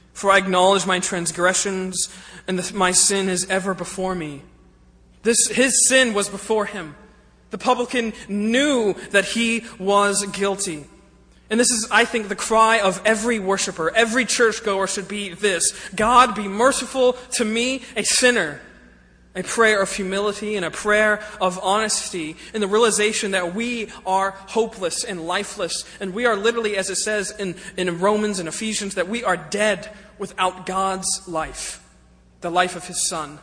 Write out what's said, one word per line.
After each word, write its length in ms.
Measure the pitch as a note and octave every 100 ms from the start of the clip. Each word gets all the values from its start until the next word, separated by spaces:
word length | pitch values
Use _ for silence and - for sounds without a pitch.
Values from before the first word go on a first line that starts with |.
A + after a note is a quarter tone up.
| _
For 180 | - G3+
I 60 | G3
acknowledge 480 | F#3+ F#3 F#3 G3 F3+
my 140 | F3+
transgressions, 1080 | F3+ F3+ F3 F3 F3+ F#3 G3+ F#3+ F#3 F3+ - - - - -
and 120 | F#3
the, 140 | F3
my 180 | G#3 F#3
sin 360 | F3+ - G3 F#3+
is 180 | F3+ F#3
ever 240 | F#3+ F#3+
before 420 | F3 F3 - F#3 F3+
me." 280 | D3+ C#3+ - - _ _ _ _ _ _
This, 240 | G#3+ A#3 -
his 380 | - C4 - -
sin 260 | C4 B3+
was 160 | G3+ G3+
before 360 | G3 - A3 G3+
him. 300 | G3+ D#3+ C#3+ - _ _ _ _
The 80 | G#3
publican 560 | - A#3+ A#3+ B3+ A3+ - -
knew 640 | G3+ G#3+ A#3+ D4 C4 G#3+ F3+ -
that 140 | G3+ F#3+
he 400 | A3+ A#3 A3+ A3 -
was 460 | F#3 G3+ G3+ G3 G3
guilty. 580 | F3+ G3 F#3+ F#3+ D#3 C#3+ - - _ _ _ _
And 100 | A3
this 100 | B3
is, 160 | A#3+ A3
I 140 | G3+ A#3
think, 240 | A#3+ G3+
the 60 | G3
cry 440 | - A3 A3 A3+
of 220 | G3 F#3
every 340 | G#3+ A3 A3+ A3+
worshiper. 560 | F#3 F#3+ - F3 E3
Every 300 | A3+ A3+ A#3
churchgoer 640 | A3+ - A#3 G#3 G#3+ G3 F#3+
should 220 | - F3+
be 240 | G#3 G3+
this: 400 | E3+ G3+ F3 - - - F#3+
"God, 380 | A3 A3 B3+
be 140 | G3+ G3+
merciful 680 | G3 B3+ C4 B3+ C4+ B3+ B3 -
to 120 | - A3
me, 380 | A3 B3 C4 - -
a 80 |
sinner." 580 | F#3+ - B3 A#3+ D#3+ C#3+ - - - - _ _ _
A 100 | F3+
prayer 380 | F3+ - A3 G#3+
of 80 | F#3+
humility 680 | - F#3+ G3 G#3 G3+ G#3 G#3
and 80 | E3
a 60 |
prayer 500 | - G#3 G#3 G#3+ G#3 - -
of 180 | F#3 F3+
honesty 720 | F#3+ G#3 A3 - - F#3 D#3 E3 -
in 60 | A3
the 80 | G3+
realization 640 | G#3+ A#3 G3+ G#3 G#3+ G#3
that 240 | F#3+ F3+ F#3
we 340 | A#3 A#3+ G#3 - -
are 260 | F#3+ F#3+
hopeless 720 | F#3+ - A#3 A3+ A3+ F3+ - -
and 200 | F#3 E3
lifeless. 600 | F3+ G3+ - F3 - - -
And 120 | G3
we 120 | F#3 B3
are 100 | G#3
literally, 400 | G#3+ A#3 A3 G3+
as 140 | F#3+
it 80 | F#3
says 340 | - G#3+ G3 -
in, 160 | G3 E3 - -
in 220 | F3+ E3+
Romans 400 | F#3+ G#3+ G#3+ F#3+
and 100 | E3
Ephesians, 460 | D#3 A3 G#3 G3+ F#3+
that 120 | F3
we 160 | A#3+
are 140 | A3+ F3
dead 520 | D3+ G3+ G#3+ G3 - - - -
without 480 | F#3+ - F#3 F#3 F3+
God's 420 | F#3 F#3+ F#3+ F3+ - -
life, 540 | E3 D3+ - - - - _ _ _ _ _
the 100 | F3
life 240 | F3 F3+ F3+
of 120 | -
his 200 | F3+ -
Son. 320 | E3+ D3 D3